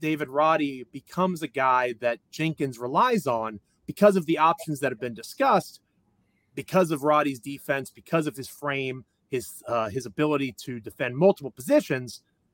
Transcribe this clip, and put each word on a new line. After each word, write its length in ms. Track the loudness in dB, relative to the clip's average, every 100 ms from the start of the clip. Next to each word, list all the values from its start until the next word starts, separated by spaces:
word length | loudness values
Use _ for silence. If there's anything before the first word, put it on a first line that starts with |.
David 280 | -2 -2 -2
Roddy 560 | 2 4 2 0 -6 -12
becomes 520 | -16 -8 -2 -2 -2
a 40 | -6
guy 480 | 0 2 4 2 -2
that 180 | -2 -4 _
Jenkins 460 | -4 -4 -2 -4 -4
relies 500 | -2 2 2 2 0
on 320 | -2 -4 -8 _ _ -14
because 300 | 4 6 6
of 100 | 2
the 120 | 4
options 420 | 4 2 -2 -4
that 100 | -4
have 100 | -4
been 140 | -8
discussed, 680 | -10 -10 0 4 4 0 -12 _ _ _ _ _ _ _
because 360 | -12 0 2 2
of 120 | 2
Roddy's 360 | 2 2 2 -4
defense, 520 | -8 -8 -4 -4 -6
because 360 | -14 -4 -2 -2
of 100 | -6
his 120 | -10
frame, 560 | -8 -6 -4 -4 -8 -14 _ _
his, 340 | -6 -6 -12 -4
uh, 200 | -2 -2
his 180 | -6 -8
ability 480 | -2 0 0 -4 -8
to 160 | -12 -12
defend 360 | -12 -8 -6 4
multiple 340 | 4 4 -4
positions. 720 | -8 2 2 4 -4 -6 -14 _ _ _